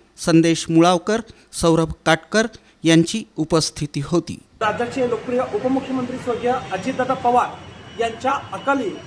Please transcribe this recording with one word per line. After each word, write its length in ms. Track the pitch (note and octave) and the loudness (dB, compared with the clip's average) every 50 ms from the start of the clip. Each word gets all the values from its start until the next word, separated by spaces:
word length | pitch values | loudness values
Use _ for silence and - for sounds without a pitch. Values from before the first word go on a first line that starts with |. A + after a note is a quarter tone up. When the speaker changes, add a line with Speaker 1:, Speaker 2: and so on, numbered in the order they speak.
| _ _ _ | _ _ _
Speaker 1:
संदेश 500 | - - F3+ E3 E3 E3 E3+ E3 D#3 - - | -4 0 4 4 6 6 4 2 0 -2 2
मुळावकर, 500 | E3 D#3+ E3 F3 F#3 E3+ F3+ - G#3+ A3+ A3+ - - - _ _ | 4 6 6 6 4 2 0 -2 -2 -2 -4 -8 -16 -20 _ _
सौरभ 400 | - - - E3+ D#3+ E3 D#3+ D#3 D#3+ - _ | -6 0 2 4 4 4 2 0 -4 -2 _
काटकर 400 | D#3+ D#3+ D#3+ - - - G#3+ A3 A#3 - - _ _ _ _ - | 2 2 2 0 0 0 0 0 0 -4 -12 _ _ _ _ 2
यांची 400 | D#3 E3 E3 E3 - - A3+ G#3+ - _ | 4 6 6 4 4 0 -6 -8 -8 _
उपस्थिती 640 | - D#3 - F3+ D#3+ D3+ - - - D3 C#3+ - D3+ C#3 | -6 -2 0 0 0 0 -2 -4 -8 -10 -6 -6 -8 -4
होती. 340 | - E3+ F3 E3 - - - - _ _ - | -2 -2 -2 -2 -4 -10 -14 -16 _ _ -4
Speaker 2:
राज्याचे 500 | A3 G#3+ G#3 - A#3+ A#3+ - C4+ B3 A#3+ | -2 -2 -2 -2 -4 -4 -2 -2 -2 -2
लोकप्रिय 320 | A#3 G#3+ - B3 B3 B3 B3+ - - | -2 -4 -4 -4 -4 -2 -2 -2 -4
उपमुख्यमंत्री 640 | G#3 - B3+ C4 C4+ C4 - C4 C4 B3 A#3+ B3 | -4 -2 0 -2 -2 -2 -4 -4 -6 -4 -6 -8
स्वर्गीय 360 | B3+ - B3 A#3 G3+ A#3 A#3+ B3+ C4 B3+ - | -8 -6 -6 -6 -2 -2 -2 -2 -2 -4 -6
अजितदादा 420 | F#3+ F#3 - C4 C4 B3+ B3+ C4 C4 | -8 -6 -6 -6 -4 -2 -2 -2 -2
पवार 320 | C4 - A#3+ A#3+ B3 G3+ - - - - - - - - - - F#3+ | -2 0 2 2 2 2 0 -4 -10 -18 -18 -20 -20 -20 -14 -6 -4
यांच्या 320 | A3+ A#3 A3 - - B3+ C#4+ C#4 - - | -4 -4 -4 -4 -4 -2 -2 -4 -4 -10
अकाली 380 | - F#3+ - C4+ C#4 C4+ A#3+ F#3 D3+ - - | -12 -6 -2 0 0 0 -2 -4 -6 -8 -12